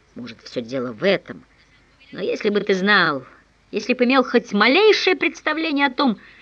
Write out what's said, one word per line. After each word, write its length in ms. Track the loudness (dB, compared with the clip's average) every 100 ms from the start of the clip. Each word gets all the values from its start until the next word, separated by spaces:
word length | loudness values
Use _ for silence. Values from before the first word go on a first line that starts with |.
| _
Может, 260 | -18 -16 -16
все 180 | -12 -10
дело 320 | -8 -8 -8
в 100 | -4
этом? 420 | -2 -2 -4 -20 -20 _ _ _ _ _ -18
Но 80 | -8
если 300 | -6 -2 -2
бы 100 | -2
ты 140 | 0
знал, 500 | 0 2 2 2 -2 -8 -20 _ _ _
если 240 | -8 -4
бы 100 | 0
имел 180 | 4 4
хоть 300 | 4 0 0
малейшее 640 | 0 4 6 6 4 2 0
представление 720 | -2 -4 -6 -4 -2 0 0
о 40 |
том, 280 | 2 0 -2 -8 -20